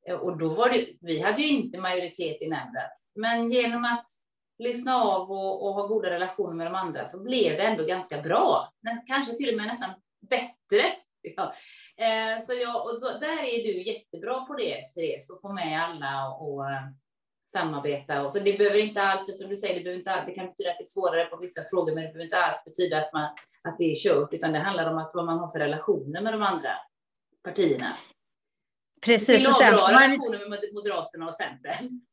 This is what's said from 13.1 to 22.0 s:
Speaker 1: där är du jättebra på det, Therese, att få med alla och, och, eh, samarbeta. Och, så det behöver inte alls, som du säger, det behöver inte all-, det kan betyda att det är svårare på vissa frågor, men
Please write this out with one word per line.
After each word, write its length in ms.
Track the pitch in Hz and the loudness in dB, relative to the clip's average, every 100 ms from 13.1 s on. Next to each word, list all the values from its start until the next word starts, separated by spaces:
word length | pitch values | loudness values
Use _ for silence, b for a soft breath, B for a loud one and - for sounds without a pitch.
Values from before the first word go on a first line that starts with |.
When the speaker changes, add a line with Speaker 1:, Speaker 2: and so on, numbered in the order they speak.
| - | -4
Speaker 1:
där 240 | 302 320 | -4 -2
är 200 | 269 233 | -2 -2
du 200 | 214 180 | -2 -4
jättebra 600 | 185 226 _ - 226 262 | -4 -8 _ -10 -6 -6
på 80 | 262 | -6
det, 400 | 285 208 - - | -4 -4 -4 -10
Therese, 380 | 175 160 - - | -4 -4 -4 -10
att 100 | 180 | -16
få 120 | 202 | -10
med 300 | 196 160 156 | -6 -2 -2
alla 440 | 170 160 139 135 135 | -2 -4 -6 -4 -6
och, 260 | 151 151 | -6 -8
och, 180 | 139 139 | -6 -4
eh, 100 | 135 135 - _ _ _ _ - | -6 -8 -16 _ _ _ _ -8
samarbeta. 680 | 190 165 143 147 143 - 139 | -4 -4 -2 -2 -4 -2 -2
Och, 100 | 143 | -2
så 80 | 202 | 2
det 180 | 196 196 | 2 4
behöver 220 | 202 208 | 6 6
inte 220 | 208 202 | 4 2
alls, 380 | 196 190 196 185 | 2 2 -2 -10
som 100 | 190 | -8
du 80 | 202 | -6
säger, 180 | 196 | -2
det 80 | 180 | -4
behöver 160 | 175 180 | -4 -6
inte 120 | 190 | -2
all-, 140 | 185 | -4
det 60 | - | -4
kan 160 | 185 180 | -8 -10
betyda 220 | - 180 | -4 -4
att 60 | 175 | -4
det 60 | |
är 40 | - | -6
svårare 380 | 196 180 165 | 0 2 2
på 120 | 170 165 | 0 -4
vissa 260 | 180 - 160 | -10 -10 -2
frågor, 260 | 185 160 | 0 2
men 80 | 160 | -2